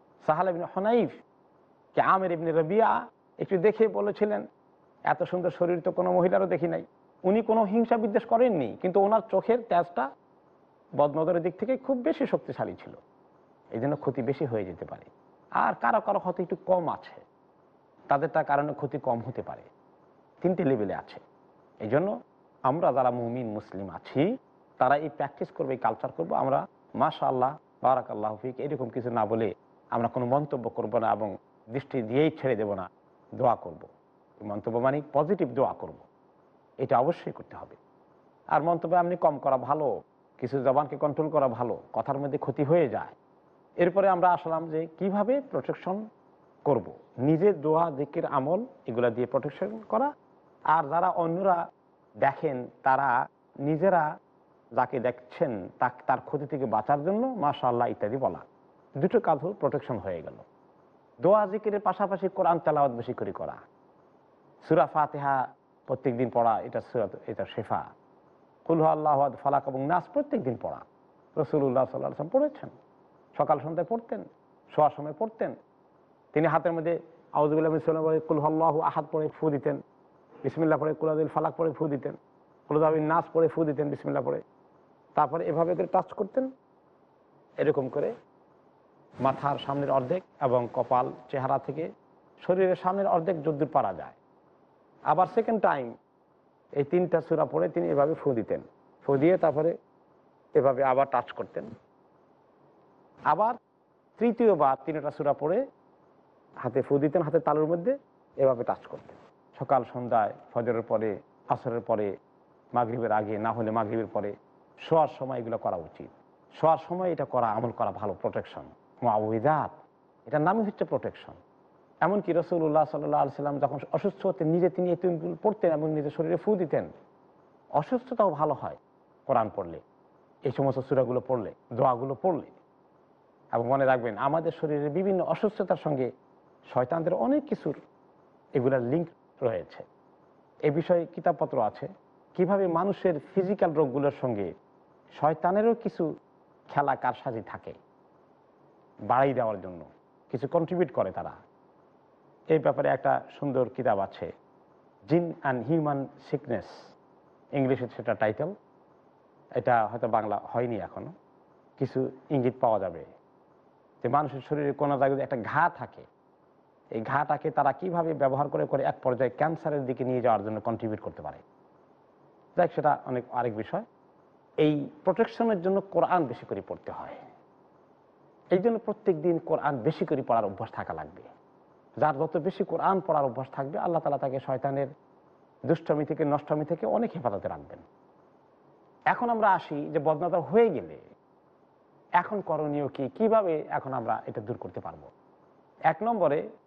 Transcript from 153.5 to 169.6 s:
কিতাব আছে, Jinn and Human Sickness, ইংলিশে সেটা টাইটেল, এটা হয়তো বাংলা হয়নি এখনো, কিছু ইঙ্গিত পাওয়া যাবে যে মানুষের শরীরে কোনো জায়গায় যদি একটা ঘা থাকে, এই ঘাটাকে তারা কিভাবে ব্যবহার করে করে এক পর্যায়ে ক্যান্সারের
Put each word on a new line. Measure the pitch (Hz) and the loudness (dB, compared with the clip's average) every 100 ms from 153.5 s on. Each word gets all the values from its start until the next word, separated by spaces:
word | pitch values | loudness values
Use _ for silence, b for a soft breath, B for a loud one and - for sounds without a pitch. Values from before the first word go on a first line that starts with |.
| 131 127 - | 0 -2 0
কিতাব | 123 101 | 0 0
আছে, | 95 - 85 - _ _ _ _ _ _ 98 | -2 -6 -12 -12 _ _ _ _ _ _ 0
Jinn | 165 170 - 143 | 0 0 -4 -2
and | 127 113 | -2 0
Human | 165 151 139 131 - - | 0 0 -2 -6 -12 -8
Sickness, | 147 - 110 - - - - _ _ _ _ _ | -8 -4 -6 -6 -20 -20 -20 _ _ _ _ _
ইংলিশে | 143 131 131 123 | 0 2 0 -2
সেটা | - 120 | -8 -4
টাইটেল, | 107 107 107 156 202 _ _ _ _ _ _ _ _ _ 127 | 0 0 0 -6 -8 _ _ _ _ _ _ _ _ _ -4
এটা | 127 120 107 | 2 2 2
হয়তো | 113 117 | -2 0
বাংলা | 110 107 101 | 0 0 -4
হয়নি | - 120 123 110 | -4 -4 -2 -4
এখনো, | 85 - 120 175 _ _ _ _ _ _ | -6 -10 -14 -16 _ _ _ _ _ _
কিছু | 135 131 131 - - | -4 -2 -4 -6 -2
ইঙ্গিত | 147 127 - | 0 0 0
পাওয়া | 123 107 | 0 2
যাবে | 92 85 - - _ _ _ _ _ _ _ _ | -2 -8 -16 -20 _ _ _ _ _ _ _ _
যে | 120 | 0
মানুষের | 139 147 135 | 0 0 -6
শরীরে | - 151 147 | -6 -2 -2
কোনো | 135 147 | 0 0
জায়গায় | 139 135 | 2 2
যদি | 135 | 2
একটা | 135 117 | -2 -4
ঘা | 107 143 165 - | -2 2 2 0
থাকে, | 117 - - _ _ _ _ _ _ _ _ | -14 -16 -20 _ _ _ _ _ _ _ _
এই | 113 | -8
ঘাটাকে | 110 139 147 147 160 | -2 -2 0 -2 -2
তারা | 147 139 | 0 0
কিভাবে | 135 185 170 160 | 0 -4 -2 -2
ব্যবহার | 151 135 135 143 | 0 0 2 -2
করে | 156 147 | -2 -2
করে | 139 | 0
এক | 135 147 | -2 -2
পর্যায়ে | 131 123 123 | -2 0 -2
ক্যান্সারের | - 151 160 | 0 -2 -2